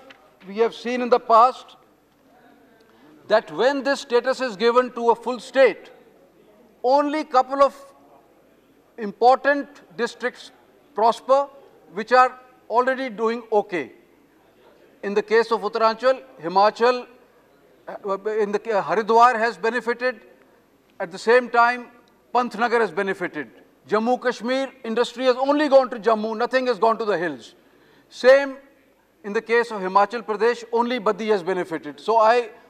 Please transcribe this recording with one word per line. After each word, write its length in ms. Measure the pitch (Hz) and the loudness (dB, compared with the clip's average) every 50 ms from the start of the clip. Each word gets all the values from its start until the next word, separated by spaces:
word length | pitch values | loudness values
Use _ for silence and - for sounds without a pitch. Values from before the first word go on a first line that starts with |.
| - - - _ _ _ _ _ - | -20 -20 -20 _ _ _ _ _ -20
we 120 | 180 196 214 | -12 -2 -2
have 160 | 233 220 - | -2 -2 -2
seen 280 | - - 233 247 247 | -8 -8 -6 -4 -4
in 80 | 247 240 | 0 0
the 100 | 247 240 | 0 0
past 560 | - - 226 220 233 262 254 - - - - _ _ _ _ _ _ _ _ _ _ _ _ _ _ _ _ _ _ _ _ _ _ _ _ _ _ - _ _ _ | 2 4 6 6 6 4 2 -4 -18 -20 -20 _ _ _ _ _ _ _ _ _ _ _ _ _ _ _ _ _ _ _ _ _ _ _ _ _ _ -20 _ _ _
that 240 | - 202 220 220 - | 0 0 0 0 -2
when 320 | 151 156 220 269 285 277 | -4 0 0 0 0 0
this 180 | 233 277 277 - | -2 -2 -4 -4
status 400 | - - 240 240 233 262 254 - | -4 -2 -2 0 0 0 -4 -4
is 160 | 262 254 202 | -4 -8 -4
given 360 | 175 226 233 233 247 254 240 | 0 0 2 2 2 0 0
to 180 | - 240 233 233 | -6 -2 0 0
a 40 | 220 | 0
full 260 | 226 - 226 254 220 | 0 -2 -8 -8 -8
state, 500 | - - - 269 269 226 170 - - - - - - _ _ _ _ _ _ _ _ _ _ _ _ _ _ _ | -10 -4 2 4 4 4 4 -2 -12 -20 -20 -20 -20 _ _ _ _ _ _ _ _ _ _ _ _ _ _ _
only 420 | - 247 269 285 294 294 285 311 302 | 0 2 2 2 2 0 -4 -6 -6
couple 380 | - - 254 254 254 269 277 | 0 0 0 0 0 2 2
of 140 | 277 262 - - - - _ _ _ _ - - _ _ _ _ _ _ _ _ _ _ _ _ _ _ _ | 2 2 2 -8 -20 -20 _ _ _ _ -20 -20 _ _ _ _ _ _ _ _ _ _ _ _ _ _ _
important 720 | - 220 202 - _ 226 247 262 254 - 269 285 285 277 - - - - _ 165 156 | -10 -10 -10 -4 _ 4 4 4 4 2 0 0 0 -4 -10 -16 -20 -20 _ -8 -8
districts 520 | 233 226 - - - - - - - - _ _ _ _ _ _ _ _ _ | -8 -8 -6 -8 -8 -8 -8 -10 -20 -20 _ _ _ _ _ _ _ _ _
prosper, 520 | 208 220 233 214 - - - 262 277 285 277 - - - - _ _ _ _ | 0 0 0 0 0 0 0 2 2 2 -2 -10 -20 -20 -20 _ _ _ _
which 180 | 165 190 220 - | -12 -12 -2 2
are 300 | 247 254 254 - - - - - _ _ _ _ | 4 4 4 4 0 -10 -20 -20 _ _ _ _
already 400 | 208 233 254 262 262 247 269 254 | -2 0 0 0 -2 -4 -6 -8
doing 320 | 208 190 226 220 226 247 226 - | -6 -4 -4 -2 -4 -4 -6 -2
okay. 400 | 220 208 202 - 185 165 131 104 - _ _ _ _ _ _ _ _ _ _ _ _ _ _ - _ _ _ _ _ _ - | -2 -2 -2 -2 -6 -8 -8 -8 -14 _ _ _ _ _ _ _ _ _ _ _ _ _ _ -20 _ _ _ _ _ _ -10
In 100 | 202 202 | -2 -2
the 80 | 208 | -2
case 300 | 208 - 214 233 226 226 | 0 2 2 2 2 2
of 80 | 233 202 | -2 -4
Uttaranchal, 600 | 185 208 - 226 226 220 220 214 247 262 262 254 - - - - | -4 -6 -2 0 0 0 0 2 0 0 0 0 -6 -18 -20 -12
Himachal, 640 | 151 170 180 190 202 214 208 - 226 247 254 247 247 - - _ _ _ _ _ _ _ _ _ _ _ _ _ _ | -10 -2 2 2 2 2 2 2 0 0 0 0 -6 -14 -20 _ _ _ _ _ _ _ _ _ _ _ _ _ _
uh, 320 | - - - - 202 196 190 196 214 | -18 -18 -12 -6 -6 -6 -6 -6 -6
in 200 | 214 220 208 202 | -2 -2 -2 -2
the, 100 | 208 202 - 226 214 | -4 -6 -4 -2 -2
uh, 60 | 190 | -2
Haridwar 560 | 160 139 170 208 226 196 226 233 233 247 240 220 | -2 -2 -4 -4 0 2 4 6 6 6 4 2
has 180 | 220 233 214 | -2 -2 -2
benefited. 680 | 170 185 226 233 247 - 233 240 233 247 254 247 - - - - _ _ _ _ _ _ _ _ _ _ _ _ _ | -4 -6 -4 -4 -4 -4 -4 -6 -4 -4 -6 -6 -8 -20 -20 -20 _ _ _ _ _ _ _ _ _ _ _ _ _
At 140 | 196 170 | -12 -12
the 60 | 180 185 | -12 -6
same 300 | - 220 240 254 247 226 | 0 4 4 4 2 2
time, 360 | - 240 233 240 247 247 240 - _ - _ _ _ _ _ _ - | 2 2 2 2 0 -4 -10 -18 _ -20 _ _ _ _ _ _ -2
Pantnagar 460 | 240 247 233 - 196 233 240 226 233 | -2 -2 -2 -4 -4 -2 0 0 0
has 100 | 226 190 | 0 -2
benefited. 580 | 156 185 202 196 185 - 180 160 - 151 131 113 - - _ _ _ _ _ 131 | -2 -6 -4 -4 -4 -6 -8 -8 -8 -10 -12 -12 -16 -20 _ _ _ _ _ -4
Jammu 320 | 175 214 220 240 254 - | -2 -2 0 0 -2 0
Kashmir 520 | - 247 233 - 202 240 262 269 269 254 - - - | -2 -4 -4 -4 -6 -4 -4 -4 -4 -6 -10 -14 -10
industry 420 | 226 220 233 240 - - 226 262 | -6 -2 -2 -4 -4 -4 -2 0
has 100 | 262 240 | 0 0
only 320 | 254 269 277 285 294 302 294 | 0 0 0 0 0 2 4
gone 200 | 269 269 262 - | 4 4 4 2
to 100 | 254 233 | -6 -4
Jammu, 360 | 180 233 226 214 214 226 220 | 0 0 0 0 -2 -6 -4
nothing 300 | 214 240 233 247 262 254 | -4 -4 -2 -2 -2 0
has 140 | 247 233 180 | 0 -2 0
gone 180 | 214 226 220 220 | 2 0 0 0
to 60 | 233 | -2
the 120 | 208 196 | -4 -2
hills. 380 | 160 180 165 143 120 110 - _ _ _ _ _ _ _ _ _ _ _ _ | -2 -2 -4 -6 -8 -14 -20 _ _ _ _ _ _ _ _ _ _ _ _
Same 480 | - - - 247 269 277 277 277 262 262 - _ _ _ _ _ _ _ _ _ _ _ | -14 2 6 6 6 6 4 -2 -8 -16 -20 _ _ _ _ _ _ _ _ _ _ _
in 100 | - 208 | -14 -6
the 80 | 202 226 | -6 -6
case 300 | 220 220 226 233 233 233 | -4 0 0 0 0 -2
of 100 | 220 202 | -6 -8
Himachal 440 | 185 185 190 196 202 202 233 240 214 | -8 0 2 2 2 2 -2 -10 -8
Pradesh, 400 | 214 214 190 214 233 240 233 - - | -8 -4 -2 0 -2 -2 -4 -8 -4
only 260 | 240 226 240 240 254 247 | -2 -2 -2 -2 -4 -2
Baddi 300 | 185 214 208 180 226 214 | -2 -4 -4 -2 -2 -2
has 160 | 214 196 160 | -2 -2 -2
benefited. 560 | 180 185 180 175 - 165 151 - 147 139 - | -4 -4 -4 -6 -6 -8 -10 -10 -12 -16 -10
So 180 | - - 220 226 | -4 0 2 2
I 320 | 214 220 240 247 240 214 - - _ | 4 4 2 0 -2 -4 -14 -20 _